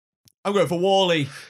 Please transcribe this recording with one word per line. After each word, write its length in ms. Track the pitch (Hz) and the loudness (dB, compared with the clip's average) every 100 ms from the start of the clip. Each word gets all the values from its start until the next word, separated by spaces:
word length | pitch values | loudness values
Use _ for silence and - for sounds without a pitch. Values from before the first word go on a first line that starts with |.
| _ _ _ _ | _ _ _ _
I'm 80 | 196 | -4
going 160 | 202 156 | 0 0
for 100 | 175 | 0
Wall-E. 500 | 190 196 185 165 143 - | 2 2 2 0 -2 -8